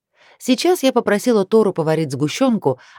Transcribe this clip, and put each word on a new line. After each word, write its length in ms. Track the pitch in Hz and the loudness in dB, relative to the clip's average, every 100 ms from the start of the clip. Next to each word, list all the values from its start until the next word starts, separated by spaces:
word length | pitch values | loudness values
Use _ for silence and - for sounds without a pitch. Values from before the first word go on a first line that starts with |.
| _ _ _ _ | _ _ _ _
Сейчас 460 | - 247 339 359 | -2 0 2 0
я 80 | 262 | 0
попросила 540 | 247 - 202 247 220 190 | 0 0 0 0 0 2
Тору 260 | 220 208 | 2 2
поварить 380 | 185 156 156 156 | 0 -2 0 -2
сгущенку, 680 | 127 147 - 262 220 - 127 - | -4 -4 -2 0 0 -2 -4 -8